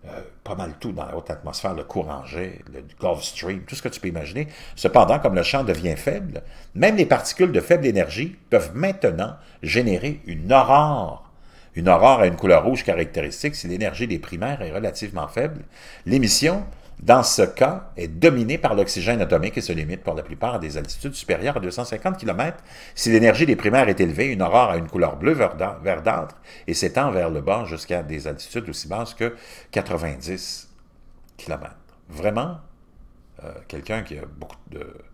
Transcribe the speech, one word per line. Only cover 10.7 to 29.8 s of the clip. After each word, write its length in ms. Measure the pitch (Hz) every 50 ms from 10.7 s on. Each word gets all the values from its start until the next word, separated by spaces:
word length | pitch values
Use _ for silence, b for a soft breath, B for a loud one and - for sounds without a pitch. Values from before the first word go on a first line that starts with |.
| 135 147 151 151 147 120 95 78 71 - - - b b b b b b b b b
Une 140 | 82 85 92
aurore 320 | 90 82 101 131 135 120
a 60 | 101
une 100 | 90 87
couleur 280 | - - 95 87 78 76
rouge 180 | 113 131 120
caractéristique 720 | - - 87 85 82 76 - 85 73 73 - - - 147 151
si 140 | - - 85
l'énergie 400 | 87 92 107 95 - - 123 117
des 100 | 92 76
primaires 440 | - - - 82 101 131 143 127
est 100 | 101 82
relativement 560 | 76 98 110 98 - - 107 101 95 87 73 73
faible. 340 | - 113 131 156 156 - - B B B B B B B B
L'émission, 600 | 87 117 139 123 104 - - 139 160 180 202 202 - b b b b b -
dans 240 | - - 120 131
ce 200 | 117 - - -
cas, 500 | 98 90 - - 131 139 175 185 - - -
est 120 | - 87 80
dominée 500 | 78 82 95 165 139 123 113 110 147 165
par 160 | - 123 110
l'oxygène 460 | 101 98 - - 95 85 110 120 113
atomique 360 | 92 - 87 82 82 - - -
et 20 |
se 120 | - -
limite 300 | 87 82 78 78 92 -
pour 120 | - - 80
la 100 | 78 -
plupart 300 | - 78 - - 120 120
à 40 | 101
des 180 | 82 76 73
altitudes 380 | 78 73 - - - - 143 135
supérieures 440 | - - - 90 78 95 139 139 -
à 20 |
deux 100 | 95 90
cent 140 | - - 123
cinquante 320 | - 113 107 - 185 185
kilomètres. 480 | - - 117 87 95 131 160 175 - B B B B B B B
Si 160 | - - 120
l'énergie 340 | 113 110 110 113 98 139 165
des 80 | 151 110
primaires 340 | - - 107 113 135 131 107
est 120 | 95 -
élevée, 260 | 95 85 76 80 120
une 160 | 139 123 95
aurore 280 | 92 85 95 123 123 107
a 60 | 90
une 120 | 85 82 76
couleur 280 | - 92 85 76 -
bleu 180 | 71 82 135 165
verda-, 440 | 143 110 87 80 80 90 101 - -
verdâtre 540 | 78 95 92 78 82 110 - - 80 76 - - B B B B B
et 80 | - 85
s'étend 380 | - 98 87 - 127 143 139
vers 180 | 98 92 87 82
le 120 | 80 76
bas 220 | 71 82 101 117 113
jusqu'à 380 | 76 80 78 - - 90 87
des 240 | 82 76 78 76 71
altitudes 420 | 78 71 - - - - 120 113 82
aussi 200 | 76 - - 76
basses 260 | 92 110 117 117 -
que 220 | - 120 117 117 B B B B B B B
quatre-vingt-dix 960 | - 104